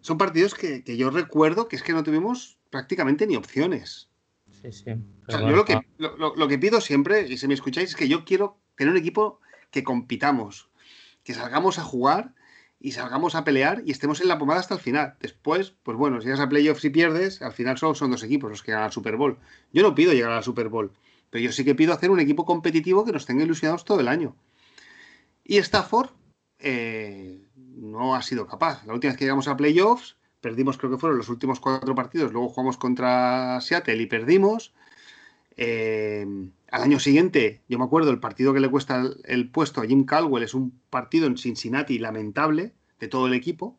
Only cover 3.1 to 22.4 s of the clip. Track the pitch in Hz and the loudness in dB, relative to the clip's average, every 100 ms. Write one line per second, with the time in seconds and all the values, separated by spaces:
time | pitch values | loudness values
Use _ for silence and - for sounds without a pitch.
3.1 | 151 214 131 - - 170 143 - - - | 2 2 0 -2 -2 -2 -2 -8 -20 -20
4.1 | _ _ _ _ _ 127 104 - 113 104 | _ _ _ _ _ -20 -16 -10 -10 -10
5.1 | - - 113 110 165 208 202 - _ 156 | -18 -8 -2 4 4 4 0 -2 _ -8
6.1 | - 156 151 147 139 185 226 - 143 143 | -2 -4 0 0 2 4 2 2 0 2
7.1 | 214 156 127 135 139 139 131 185 - 139 | 0 0 -4 -2 -2 -2 -4 -6 -2 0
8.1 | 165 165 190 202 _ _ - 143 180 165 | 0 2 0 0 _ _ -2 2 2 0
9.1 | 214 214 - _ - _ 139 131 123 123 | -2 -2 -4 _ -20 _ -6 -2 -4 -4
10.1 | 117 143 135 107 101 _ _ _ - - | -2 0 0 -4 -14 _ _ _ -20 -20
11.1 | _ - 117 117 135 185 175 156 131 131 | _ -12 -10 -4 0 0 -2 -6 -2 0
12.1 | 175 240 _ _ _ _ _ 143 127 123 | 0 -2 _ _ _ _ _ -12 -10 -6
13.1 | 131 170 160 156 135 143 208 165 135 147 | -4 -2 -2 0 2 2 0 -6 -4 -4
14.1 | 151 180 165 143 170 180 185 - 139 139 | 0 0 0 2 0 -2 -6 -2 -2 -2
15.1 | - 117 _ - 170 190 _ - 113 143 | -6 -16 _ -2 -2 -2 _ -12 -2 0
16.1 | 120 113 135 139 143 147 143 147 147 170 | 0 -2 -2 2 4 4 2 2 2 2
17.1 | 160 190 190 123 110 120 131 160 151 139 | 2 -2 -4 -12 -6 -4 0 0 0 0
18.1 | 120 110 143 110 107 - 110 107 113 107 | -2 -2 -2 -2 -10 -6 -2 -2 -4 -6
19.1 | 110 143 131 _ - _ 151 202 143 175 | 0 0 -2 _ -20 _ 4 4 6 4
20.1 | 139 117 117 110 120 113 110 101 _ _ | 4 2 -2 -4 -4 -4 -4 -6 _ _
21.1 | _ _ 117 123 - 135 131 160 165 180 | _ _ -4 -4 0 2 4 4 4 4
22.1 | 185 143 151 | 4 4 2